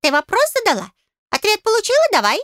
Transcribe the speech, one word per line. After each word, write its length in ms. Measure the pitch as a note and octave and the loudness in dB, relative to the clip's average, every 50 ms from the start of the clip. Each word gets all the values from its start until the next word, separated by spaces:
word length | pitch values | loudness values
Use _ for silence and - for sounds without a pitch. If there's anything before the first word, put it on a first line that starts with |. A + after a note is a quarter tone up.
Ты 120 | _ D4+ | _ 0
вопрос 320 | C4+ D4 D4+ _ - A4 C#5 D#5 - | 0 0 -2 _ 0 0 0 0 0
задала? 380 | C5+ A#4 A4 D4+ G#3 - F#3 _ _ _ _ _ _ _ _ | -2 0 0 -2 -2 -4 -12 _ _ _ _ _ _ _ _
Ответ 320 | - C4 - G4+ G#4+ G4 | -6 -2 0 0 -2 0
получила? 420 | _ - A4 A4+ G#4 - A#4+ D5 D#5+ D5+ | _ 0 0 0 0 0 2 2 2 2
Давай! 260 | A4+ D4+ G#3 G#3 A3+ D#4 | 2 2 2 0 -2 -2